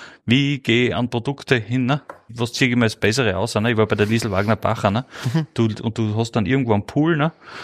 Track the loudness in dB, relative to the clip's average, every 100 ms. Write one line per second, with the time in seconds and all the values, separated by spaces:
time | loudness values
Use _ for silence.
0 | -20 -12 2 2 2 -2 0 2 2 0
1 | -2 -4 -4 -8 0 0 0 -2 0 -2
2 | -6 -20 _ -8 -6 0 2 4 2 2
3 | 0 2 0 0 -2 0 0 2 2 2
4 | 2 2 0 0 0 0 0 -2 -2 -2
5 | -6 -8 -2 -2 -2 0 0 0 -6 -4
6 | -2 -2 -2 -2 0 0 2 0 0 0
7 | 2 2 0 -4 -18 -18